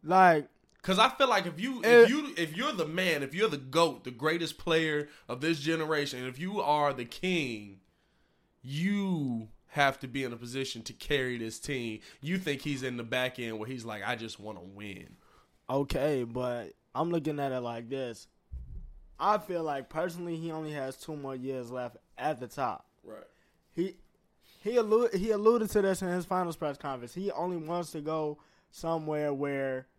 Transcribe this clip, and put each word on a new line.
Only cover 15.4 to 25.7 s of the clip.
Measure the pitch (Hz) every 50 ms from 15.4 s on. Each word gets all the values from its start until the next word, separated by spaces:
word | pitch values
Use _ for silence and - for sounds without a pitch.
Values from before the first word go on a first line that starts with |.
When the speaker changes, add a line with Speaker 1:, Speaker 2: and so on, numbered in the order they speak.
| _ _ _ _ _ _
Speaker 1:
Okay, | 127 139 143 - - 147 131 151 151 131 123
but | 117 117 127 127 123 123 120 110 85 - _ _ _ _
I'm | 127 156 170
looking | 175 170 147 156 151 147
at | 143 139
it | 131 127
like | 120 120 120 117 120 113
this. | 135 135 135 123 113 - - _ _ _ _ _ - - - - - - - - - - - - - -
I | 151 190 208 208
feel | 208 - 180 170 165
like, | 156 147 139 131 -
personally, | - 156 165 180 165 175 175 175 170 160
he | 160 165
only | 160 160 160 156 151
has | 143 135 131 135 -
two | - - 156
more | 147 139 135 135
years | 131 123 131 135 131 123 117
left | 123 127 123 120 - - _ _ _ -
at | 123 151 156 117
the | 127 117
top. | - - 135 117 98 - - _ _ _ _
Speaker 2:
Right. | - - 92 - - _ _ _ _ _ _ _ _ _
Speaker 1:
He, | 165 170 190 180 - - _ _ _ _ _ _ _ _ _ - -
he | - 202 240
allu-, | 247 226 214 220 233 247 233 -
he | 196 185 220
alluded | 214 208 208 220 233 240 220 202